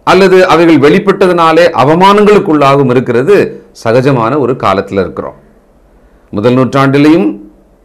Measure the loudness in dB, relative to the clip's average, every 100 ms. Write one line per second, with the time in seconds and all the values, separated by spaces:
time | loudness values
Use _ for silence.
0 | -2 0 2 2 2 2 2 2 2 0
1 | -2 -2 -2 0 0 2 0 0 0 2
2 | 2 2 2 2 0 0 2 2 0 -2
3 | -2 -2 0 0 0 -8 -20 -8 -2 0
4 | 0 -2 -2 -2 -4 -2 -2 -2 -4 -6
5 | -6 -8 -14 -16 _ _ _ _ _ _
6 | _ _ _ -4 -2 0 0 0 0 2
7 | 2 2 -2 -8 -16 _ _ _